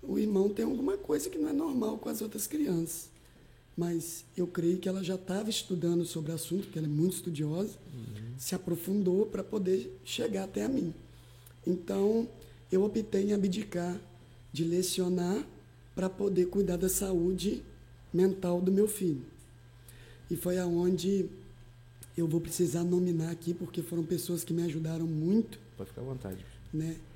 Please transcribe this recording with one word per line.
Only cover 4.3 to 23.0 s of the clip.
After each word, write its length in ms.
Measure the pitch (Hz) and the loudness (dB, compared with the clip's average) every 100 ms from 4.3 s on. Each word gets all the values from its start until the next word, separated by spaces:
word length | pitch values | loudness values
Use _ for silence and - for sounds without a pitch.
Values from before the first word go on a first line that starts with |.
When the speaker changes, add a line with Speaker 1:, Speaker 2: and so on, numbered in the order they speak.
| - | -4
Speaker 1:
eu 100 | 180 | -2
creio 320 | - 170 180 | 2 2 2
que 100 | 185 | 0
ela 140 | 185 | -2
já 160 | 180 185 | -2 -4
tava 320 | 185 190 220 | -2 -2 -2
estudando 540 | 214 - 180 170 175 | -4 -2 0 2 2
sobre 260 | 170 165 156 | 0 -4 -4
o 40 | 165 | -4
assunto, 280 | - 180 | -2 -2
porque 140 | - 160 | -2 -4
ela 80 | 156 | 0
é 40 | |
muito 240 | 147 175 | 4 2
estudiosa, 640 | 185 - 147 151 165 208 - - | 2 -6 -2 -2 0 -2 -6 -14
Speaker 2:
Uhum. 460 | 127 113 107 113 131 | -12 -10 -10 -10 -8
Speaker 1:
se 160 | - | -4
aprofundou 720 | 185 185 170 - 202 185 185 214 | -4 -2 -4 0 2 2 2 0
pra 160 | - | -2
poder 560 | - 214 185 190 - - | -4 -2 2 0 0 -12
chegar 400 | - - 233 196 | -8 -4 -2 -2
até 180 | 190 208 | -4 -2
a 40 | 214 | 0
mim. 260 | 269 170 - - - - - - - - | 0 -2 -4 -16 -20 -20 -20 -20 -8 -2
Então, 640 | 180 - 196 196 226 233 - - - - | -2 0 2 4 2 0 -8 -20 -20 0
eu 140 | 185 | 2
optei 380 | 208 226 214 196 | 4 2 0 2
em 80 | 202 | 2
abdicar 680 | 202 190 180 208 175 175 180 - - - - - | 2 2 0 -2 -2 -2 -4 -10 -20 -20 -20 -12
de 120 | 135 | -2
lecionar 800 | 165 175 185 - 180 180 175 214 302 - - - - | 0 2 2 0 2 2 2 0 -2 -12 -20 -20 -12
pra 140 | - 185 | -4 -4
poder 380 | - 202 180 180 | 0 2 4 4
cuidar 300 | 196 180 175 | 4 2 2
da 120 | 185 | 2
saúde 720 | - 196 180 175 185 185 247 - - - - - | 2 2 2 2 2 0 -2 -6 -20 -20 -20 -2
mental 480 | 165 190 190 180 175 | 4 4 4 0 2
do 100 | 185 | 4
meu 160 | 190 208 | 4 4
filho. 340 | - 185 139 - - - - - - - - - - - | 2 0 0 -6 -18 -20 -20 -20 -20 -20 -20 -20 -20 -8
E 60 | 170 | -4
foi 220 | 180 180 | 0 0
aonde 680 | 180 170 180 180 180 196 165 - - - - - - - - - | 2 2 4 4 2 2 2 -4 -18 -20 -20 -20 -20 -20 -10 -2
eu 100 | 165 | 2
vou 120 | 165 | 2
precisar 440 | 160 - 175 160 | 0 0 2 2
nominar 460 | 175 180 | 2 4